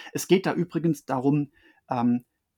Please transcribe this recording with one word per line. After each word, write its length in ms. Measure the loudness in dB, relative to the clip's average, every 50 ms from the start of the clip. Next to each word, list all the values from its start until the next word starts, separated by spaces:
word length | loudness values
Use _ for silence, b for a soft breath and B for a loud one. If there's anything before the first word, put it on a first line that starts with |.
| B B B
Es 160 | -6 0 2
geht 180 | 2 2 2
da 60 | 0 -2
übrigens 520 | -2 -2 -2 -2 -2 0 0 -2 -2 -4
darum, 480 | -6 -4 0 0 2 2 0 0 -4 b b b b b b b b
ähm, 360 | -2 0 2 2 2 0 -2 _ _ _ _ _ _